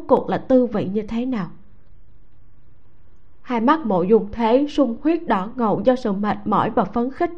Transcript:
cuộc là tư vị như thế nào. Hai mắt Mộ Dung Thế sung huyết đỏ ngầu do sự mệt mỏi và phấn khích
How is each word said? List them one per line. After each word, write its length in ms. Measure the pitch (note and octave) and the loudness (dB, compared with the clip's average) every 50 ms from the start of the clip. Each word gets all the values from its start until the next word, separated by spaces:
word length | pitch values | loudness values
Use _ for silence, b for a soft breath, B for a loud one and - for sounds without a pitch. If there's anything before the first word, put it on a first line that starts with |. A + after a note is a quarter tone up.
| D#4 - | 2 2
cuộc 200 | C4+ - - - | 2 4 4 2
là 100 | G3 - | -2 -2
tư 280 | - - C4 B3+ B3 | 2 4 4 4 4
vị 220 | A3 A3 G3+ C3+ F3+ G3 | 4 0 -2 -2 -2 -2
như 100 | G#3+ G3+ | -4 -4
thế 240 | G#3 A3+ A3+ B3 | -2 -4 -4 -2
nào. 240 | C4 C4 G#3+ F3 D#3 - - - - - - - - - - - - - - - - - - - - - - - - - - - - - - - - - - - - - - - | -2 -2 -4 -4 -6 -8 -12 -14 -14 -14 -16 -14 -14 -14 -14 -14 -14 -14 -14 -14 -14 -14 -14 -14 -14 -14 -14 -14 -14 -14 -14 -14 -14 -14 -14 -14 -14 -14 -14 -14 -14 -14 -12 -6
Hai 180 | - B3+ A#3 | -4 -2 2
mắt 260 | A3 C4 D#4 D#4+ D#4+ | 4 4 2 2 2
Mộ 160 | A3 G3 F3 E3+ | 2 2 2 4
Dung 260 | F#3 A3+ G#3+ F#3+ - - | 6 6 6 4 2 -2
Thế 340 | A3+ A#3 A3 A#3 C4+ D4 D4 | 0 2 4 4 4 4 2
sung 260 | - - C#4 A#3 A3+ - - | 2 2 2 2 2 0 0
huyết 240 | D4+ E4+ E4 E4 | 2 2 2 2
đỏ 220 | - A3+ G3 F#3 A3 B3+ | 0 0 0 -2 -4 -4
ngầu 240 | B3+ A#3 G#3 F3+ D3 G3 | -2 0 0 0 2 4
do 120 | B3 B3+ | 2 2
sự 160 | B3 - A3 G3+ | 2 2 -2 -2
mệt 240 | G3 G#3 G#3 G3 G3+ - | 0 0 -2 -2 -2 -2
mỏi 260 | G#3 G3+ F3 B2 F#3+ | 0 2 2 2 2
và 140 | A#3+ B3+ G3+ | 2 2 0
phấn 260 | F#3+ - A#3+ A#3+ C4 | 0 0 -2 -2 -2
khích 200 | C4 - F4 E4+ E4+ | -2 -2 -2 -2 0